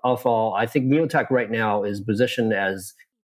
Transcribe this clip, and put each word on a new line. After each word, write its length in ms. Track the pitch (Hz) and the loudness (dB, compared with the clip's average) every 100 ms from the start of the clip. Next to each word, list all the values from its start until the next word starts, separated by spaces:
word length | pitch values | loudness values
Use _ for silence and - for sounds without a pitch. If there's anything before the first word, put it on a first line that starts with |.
of 220 | 123 120 123 | -2 0 0
all, 260 | 113 110 | 0 0
I 140 | 98 113 | 0 -2
think 180 | 143 131 | 0 2
Mealtech 460 | 151 160 151 - | 2 2 0 0
right 180 | 127 107 | 0 0
now 340 | 113 107 104 | -2 0 0
is 160 | 104 101 | -2 -4
positioned 540 | 107 104 123 - 110 | 0 2 2 0 0
as 400 | 98 98 95 92 - _ _ | 0 -2 -4 -8 -18 _ _